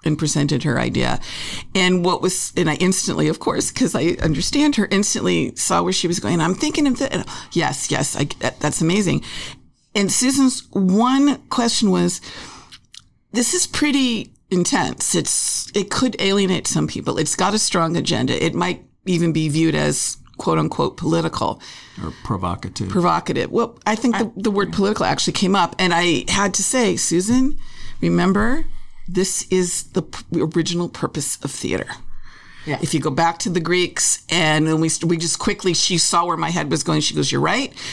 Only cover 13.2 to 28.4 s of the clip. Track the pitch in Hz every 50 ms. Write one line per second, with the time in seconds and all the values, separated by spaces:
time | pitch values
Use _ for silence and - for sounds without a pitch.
13.2 | _ - - 233 233 - - 359 - - - - 285 294 254 277 262 247 233 202
14.2 | - - - _ _ - 190 180 175 - 277 190 143 76 - - - - - 170
15.2 | - - - - - - - - - - - 208 190 202 - - 254 247 202 -
16.2 | - 196 196 202 196 185 185 - - - - 160 151 151 - - - - - -
17.2 | - - - - 185 185 202 214 - - - 180 165 160 170 165 151 165 170 110
18.2 | 127 131 123 - - - - - 175 185 - - - _ _ _ - 185 180 165
19.2 | 170 165 156 160 156 156 147 160 165 160 151 151 151 151 147 - - - - -
20.2 | - - - - - 170 160 160 156 156 - - 143 135 - - 165 160 160 165
21.2 | 160 160 - - - 78 - - - - - - - - - - 85 78 - -
22.2 | - - 110 92 90 87 90 - - 95 - - 104 95 98 185 175 175 160 160
23.2 | - - - - - - - 226 226 - - - - 214 220 214 - 240 214 196
24.2 | 220 - - 190 202 220 196 202 196 175 165 202 190 202 214 - - 185 190 -
25.2 | - 180 151 - 196 180 196 196 170 165 - - 185 180 170 170 175 175 160 -
26.2 | - - - 196 202 196 190 - - - - 254 233 190 175 180 - - 170 175
27.2 | 185 214 240 254 262 285 - - - - - - - - - - 170 170 175 175
28.2 | 175 190 190 202